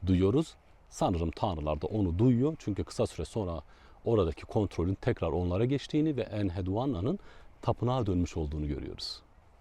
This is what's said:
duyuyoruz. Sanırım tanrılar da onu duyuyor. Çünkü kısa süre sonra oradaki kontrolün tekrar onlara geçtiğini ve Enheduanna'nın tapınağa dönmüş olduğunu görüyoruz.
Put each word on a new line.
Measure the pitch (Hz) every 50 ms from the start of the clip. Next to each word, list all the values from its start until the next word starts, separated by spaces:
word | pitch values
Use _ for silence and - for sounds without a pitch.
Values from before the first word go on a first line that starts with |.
| 87
duyuyoruz. | 90 92 87 92 98 113 151 165 - - - - - - - - -
Sanırım | - - 170 127 92 80 82 85
tanrılar | - - - 104 87 78 73 76 76 76
da | -
onu | - 104 110 98 87 82 90
duyuyor. | 113 131 123 117 131 151 160 -
Çünkü | - 110 98 - 87
kısa | - - - -
süre | - - - 80
sonra | - - 113 101 87 82 78 - - - - - - - - -
oradaki | 113 117 107 90 82 76 -
kontrolün | - - - 113 101 92 - - 82 92 98
tekrar | - - 123 110 - 92 82
onlara | 71 87 90 87 90 95 120
geçtiğini | 127 143 135 - - - 151 151 160 147
ve | 117
Enheduanna'nın | 101 101 104 104 104 95 85 98 90 92 95 113 131 143 120 85 95 131 190 202 - - - - - - - -
tapınağa | - - 113 - 113 120 127 131 113
dönmüş | 101 92 90 87 - -
olduğunu | 85 78 73 76 76 76 73
görüyoruz. | 71 - 78 - - - - - - - - _ _ - - - - -